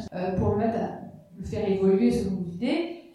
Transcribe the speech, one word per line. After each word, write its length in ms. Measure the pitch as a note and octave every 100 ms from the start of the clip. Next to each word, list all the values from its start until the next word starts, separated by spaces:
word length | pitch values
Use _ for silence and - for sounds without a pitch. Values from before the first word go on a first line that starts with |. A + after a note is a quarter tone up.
| -
euh, 240 | - F#3+ F#3
pour 140 | G#3
le 60 | G#3
mettre 180 | A3+ A3
à, 120 | F3 - - - - -
le 60 |
faire 260 | - G#3+ G3+
évoluer 420 | F#3+ F#3+ G3 A#3+
selon 260 | - F#3+ F#3
vos 120 | E3+
idées. 520 | - B3 D#4 E4+ - -